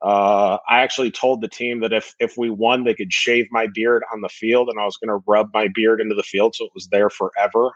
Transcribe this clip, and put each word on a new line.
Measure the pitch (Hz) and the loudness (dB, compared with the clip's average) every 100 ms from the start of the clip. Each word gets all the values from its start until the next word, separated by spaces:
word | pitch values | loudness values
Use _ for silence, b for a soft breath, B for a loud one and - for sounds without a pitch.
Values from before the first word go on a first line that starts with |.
Uh, | 95 101 101 101 101 101 - | 0 2 4 4 2 0 2
I | 120 | 2
actually | 131 - 120 | 2 0 -4
told | - 131 123 | 0 -2 -2
the | 110 | -4
team | - 120 120 | -6 -6 -4
that | 110 | -2
if, | 110 - - | -2 -4 -6
if | 117 120 | -4 -2
we | 117 | -4
won, | 104 113 127 | 0 0 2
they | 120 | 0
could | 107 95 | -2 -2
shave | - - 120 113 | -2 2 0 0
my | 117 110 | -2 -2
beard | 107 117 117 - | -2 2 0 -2
on | 110 | -8
the | 95 | -10
field, | - 110 123 120 | -6 0 2 2
and | 107 | -2
I | 101 | -4
was | - | -4
gonna | 113 101 98 | -4 -4 2
rub | 104 107 | 2 2
my | 110 104 | 0 0
beard | 104 110 113 | 2 2 2
into | 107 | 0
the | 101 | -4
field | - 98 113 | -2 0 0
so | - 110 | 0 -12
it | 95 | -12
was | 92 | -2
there | 101 104 | 2 2
forever | - 95 101 101 113 127 | 0 -6 -2 0 0 -2